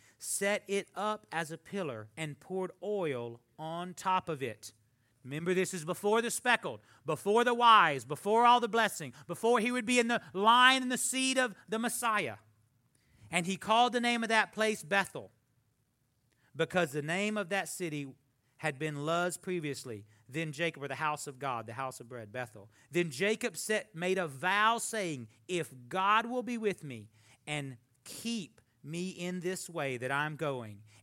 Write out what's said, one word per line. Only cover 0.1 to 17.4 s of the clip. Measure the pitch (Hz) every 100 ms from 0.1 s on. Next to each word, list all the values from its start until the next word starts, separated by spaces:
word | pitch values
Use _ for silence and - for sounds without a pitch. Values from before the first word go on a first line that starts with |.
| -
set | - - 202 208 -
it | 196 180 180
up | 214 214 -
as | 160 156
a | 160
pillar, | - 196 156 110 107 -
and | 156 139
poured | - 190 185 -
oil | 190 208 160 123 120 117 _ -
on | 160 170 180
top | - 190 185 180
of | 143
it. | 127 107 - _ _ _ _ _
Remember, | 127 147 170
this | 185 180 180
is | 151
before | 175 208 226
the | 226
speckled, | - 247 226 165 107 _ - 147
before | 151 196 226
the | 240
wise, | 240 240 214 165 139 117
before | 147 202 226 240
all | 240
the | 226
blessing, | 226 220 - 135 - -
before | - 226 240
he | 240
would | 247 220
be | 247
in | 233
the | 233 -
line | 185 214 247 254 262
and | 254
the | 240
seed | - 262 262 262
of | 247 - -
the | 220
Messiah. | 233 - 240 208 135 101 _ _ _ _ _ _ _ _ -
And | 170 175
he | 190
called | 202 226 247
the | 240
name | 240 233
of | 226
that | 220 196
place | 208 220 214
Bethel, | 151 196 185 135 95 _ _ _ _ _ _ _ _ _ _ _ _ 135
because | 160 180 165
the | 147
name | 147 185 208
of | 214